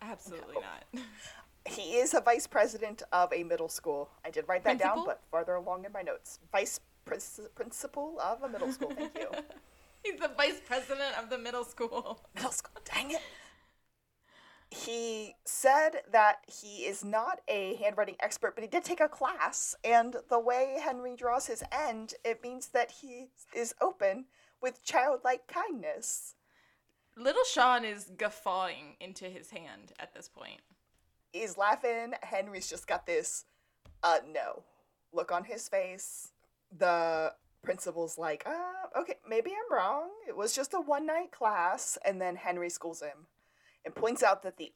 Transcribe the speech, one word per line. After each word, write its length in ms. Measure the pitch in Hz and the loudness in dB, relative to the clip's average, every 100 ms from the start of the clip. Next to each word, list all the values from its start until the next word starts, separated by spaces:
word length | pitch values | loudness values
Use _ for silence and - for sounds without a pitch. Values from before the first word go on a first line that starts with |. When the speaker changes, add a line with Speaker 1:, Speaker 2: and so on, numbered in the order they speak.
Speaker 1:
Absolutely 540 | 214 220 202 170 - 147 | -14 -12 -12 -14 -8 -8
Speaker 2:
No. 60 | |
Speaker 1:
not. 220 | 196 78 - | -8 -14 -12
<laughs> 500 | 247 233 214 - - - _ - | -12 -12 -16 -18 -18 -20 _ -12
Speaker 2:
He 320 | - 165 240 | -8 0 2
is 160 | 254 | 4
a 60 | 320 | 4
vice 260 | 240 240 - | 6 4 2
president 580 | 220 208 214 214 220 - | 4 4 2 -8 -8 0
of 200 | 180 180 | 4 4
a 120 | 175 | 2
middle 260 | 170 170 165 | 0 -2 -2
school. 400 | - 170 143 143 - 160 | -4 -4 -4 -6 -10 -6
I 40 | |
did 160 | 156 151 | -4 0
write 160 | 185 208 | 2 4
that 140 | 226 | 4
down, 140 | 190 | 4
Speaker 1:
Principal? 120 | 220 170 | 2 0
Speaker 2:
but 160 | - - | -4 -2
farther 220 | 165 170 | -2 0
along 320 | 180 185 185 196 | -2 -2 -6 -6
in 60 | |
my 100 | 208 | -8
notes. 380 | 165 - - - _ | -6 -8 -10 -18 _
Vice 280 | 196 202 - - _ - | 0 0 -4 -12 _ -8
prin-, 160 | - - - 214 - | -8 -8 -14 -16 -10
principal 640 | 240 - 285 285 294 330 | -10 -8 -8 -8 -8 -4
of 240 | 180 233 | -4 -2
a 60 | 269 | -4
middle 220 | 220 262 | -4 -4
school, 200 | 262 285 269 | -4 -6 -6
thank 220 | 311 330 | -8 -8
you. 120 | 330 - - - - | -8 -8 -10 -18 -20
Speaker 1:
<laughs> 360 | - - _ | -20 -20 _
He's 160 | 415 339 | -8 -2
the 120 | 311 - | -2 2
vice 240 | 285 - - | 2 2 -4
president 520 | 254 254 269 277 226 | -4 -2 -4 -2 -4
of 120 | 226 | -6
the 80 | 254 | -6
middle 260 | 233 240 | -6 -6
school. 560 | 240 - 233 233 - - - 202 | -6 -6 -6 -4 -8 -12 -14 -8
Speaker 2:
Middle 160 | 247 | -4
school, 300 | - - - | -6 -8 -16
dang 280 | - - 277 | -8 -6 -4
it. 100 | 320 - - - _ _ _ _ _ _ _ _ _ - - _ | -4 -6 -16 -20 _ _ _ _ _ _ _ _ _ -20 -20 _
He 680 | - - 233 233 220 208 - - | -12 -6 -4 -4 -4 -8 -10 -6
said 560 | - 269 285 311 311 - | 4 8 8 6 2 4
that 280 | 220 214 - - | 8 10 8 -2
he 380 | - 208 208 135 | -16 -14 -6 -4
is 200 | 196 202 | -4 -2
not 340 | 214 247 247 - | 0 0 -2 -2
a 280 | 208 190 - | -2 -2 0
handwriting 400 | 208 202 196 - | 0 2 0 0
expert, 360 | 208 - 208 - | -4 0 -2 -2
but 80 | |
he 60 | 214 | -2
did 140 | 349 | 0
take 160 | - 349 | 0 2
a 80 | 302 | 2
class, 680 | - 269 359 190 - - - | 4 -2 0 -2 0 -4 -2
and 340 | - 233 233 240 - | 6 6 6 -2 2
the 100 | 240 | 2
way 380 | 233 247 269 269 | 4 2 2 0
Henry 320 | 302 247 247 247 | -4 -4 -6 -4
draws 300 | 247 247 - | 0 0 0
his 180 | 226 - | -6 -4
end, 440 | 254 302 220 220 - 233 | -2 -2 -4 -10 -4 -4
it 160 | 226 | -2
means 260 | 240 254 - | -6 -10 -2
that 220 | 247 - | -2 -2
he 360 | - 269 247 254 _ - 233 | -4 -16 -14 -16 _ -10 -6
is 200 | 233 - | -6 0
open 460 | 370 370 196 208 262 _ _ _ | 0 2 0 0 -6 _ _ _
with 220 | 254 254 | -6 -4
childlike 640 | - 311 269 254 254 254 - | 0 4 4 4 2 0 -2
kindness. 880 | 339 415 269 151 151 - - - - _ _ _ _ _ _ _ 226 | -4 -4 -4 -6 -6 -4 -6 -8 -18 _ _ _ _ _ _ _ -2
Speaker 1:
Little 280 | 247 466 | 2 4
Sean 420 | 508 - 247 247 220 | 4 6 8 6 2
is 260 | 208 185 185 | -6 -12 -4
guffawing 800 | 208 - 202 185 180 160 151 - | -4 -2 -2 0 -2 -4 -14 -16
into 260 | 185 190 185 | -16 -12 -12
his 260 | 185 - | -12 -14
hand 420 | 202 156 - - - | -14 -14 -16 -20 -14
at 140 | - | -14
this 140 | - - | -14 -20
point. 340 | - - - _ _ _ _ _ _ _ | -18 -16 -16 _ _ _ _ _ _ _
Speaker 2:
He's 240 | 175 220 180 | -8 -6 2
laughing. 560 | 202 262 240 233 233 - | 4 4 2 0 -2 -8
Henry's 480 | - 196 208 190 - | -4 -2 -2 -6 -8
just 180 | 160 - | -8 -2
got 180 | - - | -2 2
this, 400 | 165 175 - - _ _ _ - - | 0 2 -6 -8 _ _ _ -20 0
uh, 160 | 170 160 139 | 4 4 4
no 320 | 156 101 - - _ _ _ _ | -4 -4 -8 -14 _ _ _ _
look 200 | 170 175 | -4 0
on 120 | 175 | -2
his 240 | 202 220 - | -2 -8 -2
face. 640 | 196 185 185 - - - _ _ _ _ 165 | -2 -2 -6 -12 -12 -14 _ _ _ _ 2
The 580 | 180 170 165 160 160 - _ _ | 4 6 4 2 0 -2 _ _
principal's 560 | - 185 180 165 165 - | -4 -2 -2 -4 -4 -2
like, 280 | 160 151 - | -2 -2 -4
"Uh, 420 | 330 359 370 330 - | -4 -6 -8 -4 -4
okay, 220 | 349 - 226 | -4 -8 -2
maybe 240 | 226 339 | -2 0
I'm 240 | 403 466 269 | -6 0 2
wrong. 340 | 190 285 339 427 381 | 2 0 -4 -10 -10
It 80 | 190 | -4
was 200 | 214 262 | -2 -2
just 180 | 277 | -2
a 60 | 370 | -2
one-night 520 | 294 285 311 320 359 | 2 0 2 -2 -2
class." 680 | - 220 202 175 247 - - 196 | 0 2 4 2 0 -2 0 0
And 160 | 190 | 0
then 140 | 185 180 | -2 -2
Henry 320 | 185 175 175 | -4 -2 -4
schools 320 | 175 170 165 | -4 -8 -8
him 260 | 147 139 165 _ _ _ _ _ - | -10 -12 -20 _ _ _ _ _ -12
and 100 | - | -2
points 280 | 226 240 | 0 4
out 200 | 220 196 | 4 4
that 140 | 190 - | 0 -10
the 160 | 160 | -14